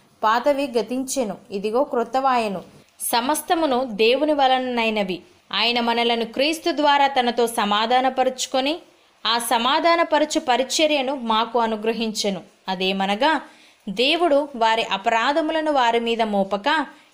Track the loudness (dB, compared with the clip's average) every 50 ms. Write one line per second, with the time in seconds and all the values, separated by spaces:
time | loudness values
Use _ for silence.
0 | _ _ _ -2 0 0 0 2 2 0 0 0 0 -2 -2 -2 -2 -2 -4 -6
1 | -6 -4 -4 -4 -4 -4 -6 -10 -12 -10 -8 -6 -4 -2 0 0 0 0 0 -2
2 | -2 0 -2 0 2 2 2 0 0 -2 -4 -8 -10 -14 -20 -20 -20 _ _ -10
3 | -6 -2 -2 0 0 0 -2 -2 -2 -2 0 0 2 0 0 0 -2 -2 0 2
4 | 2 4 4 4 2 2 2 4 4 4 2 2 0 -2 -2 -2 -2 0 0 -2
5 | -2 -4 -4 -8 -10 -16 _ _ _ -6 -4 -2 0 0 0 0 0 0 0 0
6 | 0 0 0 -2 -4 -4 -2 -2 0 0 -2 -2 -2 -4 0 2 2 4 4 4
7 | 2 2 2 0 0 0 0 0 0 0 0 0 0 0 0 0 0 2 2 2
8 | 2 2 0 0 0 0 -2 -4 -6 -4 -2 -2 0 -2 -2 -6 -8 _ _ _
9 | _ _ _ _ -4 -2 -2 -2 0 0 0 0 2 2 0 2 2 4 4 2
10 | 2 2 2 2 2 0 -2 -2 0 0 0 0 0 0 0 0 2 2 2 0
11 | -2 -2 -4 -4 -2 -2 0 0 0 0 0 0 0 0 -2 -2 -2 -4 -2 -2
12 | -4 -4 -4 -4 -4 -4 -4 -6 -8 -14 _ _ -8 -8 -4 -2 -2 -2 0 0
13 | 0 -2 0 0 2 0 0 0 -4 -8 -20 -20 -20 -20 _ _ -12 -6 -2 0
14 | 2 2 2 2 2 4 4 2 0 0 -2 0 0 2 2 0 0 -2 -4 -2
15 | 0 0 0 2 2 0 0 0 0 0 -2 -2 0 0 2 2 2 2 2 2
16 | 0 0 0 0 0 0 0 0 0 0 -2 -2 0 0 0 0 -2 -4 -10 -20
17 | -20 _